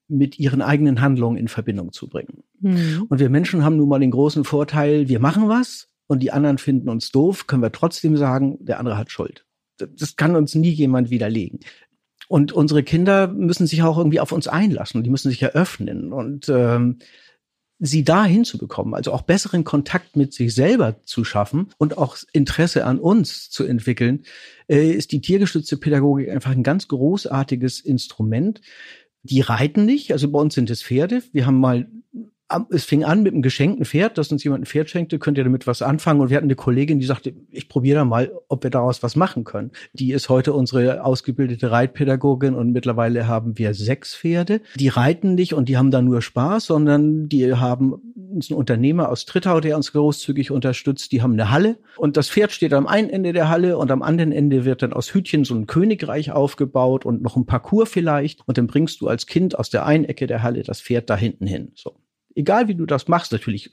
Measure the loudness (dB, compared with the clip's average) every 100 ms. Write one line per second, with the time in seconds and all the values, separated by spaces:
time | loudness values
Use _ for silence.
0 | -6 -2 -2 0 -2 0 0 2 2 2
1 | 2 2 0 -2 -4 -6 -6 -6 -8 -14
2 | -12 -12 -12 -16 _ _ 0 0 0 -2
3 | -2 2 2 2 2 2 2 4 4 4
4 | 2 2 2 0 0 -2 0 0 2 2
5 | 2 2 2 2 2 2 -2 -8 -20 _
6 | -4 -2 0 0 0 0 0 0 0 -6
7 | -2 2 2 0 -2 0 0 0 -4 0
8 | 0 2 2 2 0 -2 -6 -6 -4 -4
9 | -6 -8 -10 -10 _ _ _ -16 -14 -10
10 | -10 -2 2 2 2 2 0 2 2 2
11 | 0 -2 -2 -4 -6 -10 -18 -20 _ _
12 | _ _ 0 2 2 2 2 2 2 2
13 | 4 4 2 0 -2 0 0 2 2 2
14 | 2 2 0 -4 -2 0 0 0 -4 -4
15 | -2 0 -2 -2 0 0 0 -2 -8 -8
16 | -8 -8 -8 -6 0 2 4 2 0 -2
17 | -10 _ _ _ _ _ _ -8 -2 0
18 | 4 4 4 4 2 -4 -8 -6 -6 -4
19 | -4 -4 0 0 0 -2 0 -2 0 -4
20 | -2 0 0 0 -2 2 4 4 2 -2
21 | -6 -4 -2 -2 0 -2 -4 -2 -2 0
22 | -4 -4 -2 0 0 2 0 0 0 0
23 | 2 2 2 -4 -10 -6 -2 -2 -2 0
24 | 0 0 -6 -20 -20 -14 0 4 4 2
25 | -2 -4 0 2 2 -2 -4 -4 0 2
26 | 2 2 -2 -4 -2 0 0 -2 -2 -2
27 | 0 0 -2 -4 -2 -2 -4 -4 -2 -2
28 | -4 -4 -2 0 -2 -4 -12 -20 -20 -20
29 | _ _ -2 0 2 0 0 2 2 2
30 | -2 -2 0 2 0 0 -2 -4 -2 0
31 | 0 -2 -4 0 2 4 4 2 -2 -12
32 | -18 -18 -18 _ -6 -6 -2 -4 0 0
33 | 2 2 2 2 0 2 0 0 -2 0
34 | 0 -2 -4 -2 -2 -4 -2 -4 -2 -4
35 | -4 -4 -2 0 2 0 -2 -2 -2 0
36 | 2 2 4 2 0 0 0 0 2 0
37 | 0 -4 -6 -12 -16 -18 -6 -2 2 2
38 | 2 2 -2 -6 -6 -4 -2 0 0 -2
39 | -2 -2 -2 -2 -8 -8 -10 -14 -18 -6
40 | -4 -2 2 2 2 0 0 2 0 0
41 | 0 -2 -2 -2 -2 -2 0 2 0 0
42 | -2 2 2 2 0 0 0 0 0 0
43 | 0 0 0 -2 -2 -2 -2 -2 -2 -4
44 | -6 -6 -2 -2 0 -2 -4 -2 0 2
45 | 2 2 0 0 0 0 0 2 4 4
46 | 2 0 -2 -2 0 -2 0 0 2 4
47 | 2 0 0 0 2 2 0 0 0 -2
48 | -10 -20 -10 -8 -6 -4 -2 0 2 2
49 | 0 -4 -4 -2 0 2 2 -2 -2 0
50 | 0 0 -4 -4 -2 -2 -2 -2 -4 -4
51 | -2 0 2 2 2 2 2 -2 _ -4
52 | 0 0 0 2 0 0 0 2 2 0
53 | 0 -2 -2 0 2 2 2 2 0 0
54 | 0 2 2 2 2 2 2 0 -2 -4
55 | -2 -2 0 0 0 -2 -2 2 2 0
56 | -4 -6 -2 0 0 0 -2 2 2 0
57 | -2 -4 -2 -2 0 -2 0 0 2 0
58 | 0 0 -2 -6 -4 -2 0 0 0 -2
59 | -4 -4 -2 0 0 -2 -4 -2 2 0
60 | 0 -4 -4 -2 -2 -4 -6 -8 -4 -2
61 | 0 -2 -2 -4 -6 -6 -10 -16 -18 -18
62 | _ _ _ -4 2 2 2 -2 -2 -2
63 | 0 0 0 -4 -4 -8 -10